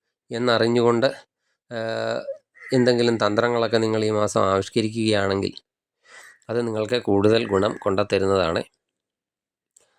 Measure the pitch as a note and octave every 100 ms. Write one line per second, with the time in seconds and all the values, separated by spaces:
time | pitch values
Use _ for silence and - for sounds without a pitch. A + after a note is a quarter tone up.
0 | _ _ - A#2 B2 A2+ A2+ A#2+ A#2 A#2
1 | C3 - - _ _ _ - A#2 A2+ A2+
2 | A2+ A#2+ - - _ _ - C3 B2 A#2+
3 | A#2+ A2+ G#2 G#2 A#2+ A#2+ A2+ A2+ A2 A2
4 | G#2+ G#2+ G#2 A2+ G2 G2 G2 B2 G#2+ A2+
5 | A2 G#2 G2 G2 F#2+ - _ _ _ _
6 | _ - - _ - A#2 A#2 A2 G#2+ A#2+
7 | A2+ G2+ G#2 A2+ A2+ F#2+ G#2 - G#2 F#2+
8 | G2+ G2 F#2+ G2 E2 F2 - _ _ _
9 | _ _ _ _ _ _ _ _ _